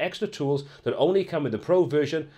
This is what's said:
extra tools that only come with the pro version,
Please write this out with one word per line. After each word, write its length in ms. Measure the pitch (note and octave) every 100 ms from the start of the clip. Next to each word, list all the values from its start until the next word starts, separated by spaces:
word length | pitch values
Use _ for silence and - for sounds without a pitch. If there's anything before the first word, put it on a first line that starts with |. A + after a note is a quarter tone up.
extra 260 | F3 - G#3
tools 380 | - C#3 C#3 C#3 -
that 140 | B2+ -
only 260 | D3+ G3
come 220 | F3+ E3
with 80 | C3+
the 60 | G#2+
pro 260 | - F#3
version, 440 | E3 D3 C#3+ D#3+ D#3